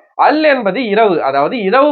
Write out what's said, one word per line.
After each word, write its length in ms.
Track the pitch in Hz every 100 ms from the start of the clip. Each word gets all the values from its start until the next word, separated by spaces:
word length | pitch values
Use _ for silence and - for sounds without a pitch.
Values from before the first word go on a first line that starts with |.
| _ - -
அல் 160 | 302
என்பது 360 | 311 262 202 196 233
இரவு, 280 | 196 220 160
அதாவது 340 | 131 139 151 240 190
இரவு 240 | 247 294